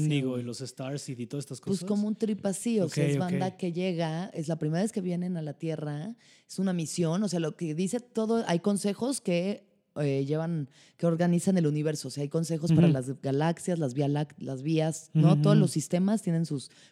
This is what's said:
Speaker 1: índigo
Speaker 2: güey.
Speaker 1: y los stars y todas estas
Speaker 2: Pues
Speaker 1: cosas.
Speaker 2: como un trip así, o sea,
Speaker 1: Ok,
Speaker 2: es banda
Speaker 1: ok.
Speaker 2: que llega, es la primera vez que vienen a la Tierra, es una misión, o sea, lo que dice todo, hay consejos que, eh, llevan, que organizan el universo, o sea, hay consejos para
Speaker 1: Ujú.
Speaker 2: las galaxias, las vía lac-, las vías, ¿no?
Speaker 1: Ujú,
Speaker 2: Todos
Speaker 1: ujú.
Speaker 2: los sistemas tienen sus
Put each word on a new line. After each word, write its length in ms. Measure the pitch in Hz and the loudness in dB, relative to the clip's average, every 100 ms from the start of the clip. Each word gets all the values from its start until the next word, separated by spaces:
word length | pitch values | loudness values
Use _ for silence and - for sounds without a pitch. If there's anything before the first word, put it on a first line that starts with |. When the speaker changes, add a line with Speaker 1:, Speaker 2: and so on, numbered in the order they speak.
Speaker 1:
índigo 260 | 151 147 131 | 2 2 0
Speaker 2:
güey. 100 | 123 | -2
Speaker 1:
y 20 | |
los 160 | 120 117 | -6 -8
stars 480 | 127 - 131 143 - | -10 -10 -8 -8 -8
y 180 | 120 117 | -10 -8
todas 180 | 143 143 | -8 -8
estas 140 | 131 | -10
Speaker 2:
Pues 160 | - 190 | -4 -4
Speaker 1:
cosas. 80 | 185 | 0
Speaker 2:
como 180 | 208 208 | 0 0
un 80 | |
trip 300 | 214 214 202 202 | -2 -2 -2 -4
así, 320 | 185 240 220 | -2 0 0
o 100 | 165 | 0
sea, 140 | - | 2
Speaker 1:
Ok, 60 | 143 | 2
Speaker 2:
es 80 | 143 | 2
banda 280 | - 180 185 | 0 0 -2
Speaker 1:
ok. 80 | 185 | -4
Speaker 2:
que 160 | 180 | -4
llega, 540 | 170 185 165 165 160 190 | -2 -2 -2 -2 -4 -6
es 120 | - 151 | -6 -4
la 100 | 160 | -2
primera 240 | 156 165 | 0 0
vez 100 | 220 | 0
que 80 | 214 | -2
vienen 360 | 180 175 180 175 | -4 -2 -2 -4
a 40 | |
la 120 | 156 | -6
Tierra, 600 | 139 165 156 151 147 185 233 - - _ | -6 -6 -6 -6 -6 -8 -12 -20 -20 _
es 100 | - | -2
una 140 | 190 | 0
misión, 480 | 180 156 - 165 175 | 0 -2 0 0 2
o 60 | 214 | 0
sea, 120 | 175 | 0
lo 160 | 156 - | -2 -4
que 180 | 170 | -4
dice 240 | 151 190 247 | -2 -2 -2
todo, 440 | - - 220 226 226 | -4 -4 0 0 2
hay 140 | 175 | 0
consejos 600 | 208 202 202 196 247 277 | 2 0 0 -2 -2 -2
que, 440 | - 175 190 208 - _ _ - | 0 0 0 -4 -10 _ _ -2
eh, 280 | 143 135 139 | 0 0 0
llevan, 420 | 156 165 165 139 - - _ | -2 -2 -4 -4 -10 -20 _
que 80 | 170 | 0
organizan 500 | 165 175 175 196 190 | 2 4 4 4 4
el 80 | 151 | 4
universo, 420 | 151 151 151 135 | 2 0 -4 -6
o 20 | |
sea, 100 | 143 | -6
hay 60 | 143 | -4
consejos 420 | 165 165 165 170 | -2 -2 -2 4
para 160 | 160 170 | 6 6
Speaker 1:
Ujú. 60 | |
Speaker 2:
las 280 | 135 127 135 | 4 0 -6
galaxias, 560 | 139 139 160 165 - 170 | -2 0 0 0 -2 -2
las 140 | 143 | -2
vía 120 | 127 143 | 0 0
lac-, 300 | 147 151 - | -2 -4 -8
las 240 | 131 131 | -10 -6
vías, 480 | 143 160 156 160 - | -2 0 0 -2 -2
¿no? 180 | 160 156 | 4 6
Speaker 1:
Ujú, 100 | 151 | 6
Speaker 2:
Todos 140 | 151 156 | 6 6
Speaker 1:
ujú. 40 | |
Speaker 2:
los 80 | - | 4
sistemas 480 | 160 - 175 190 220 | 2 -2 0 2 0
tienen 220 | - 165 165 | 0 -2 -2
sus 240 | 143 - - - | -4 -8 -18 -20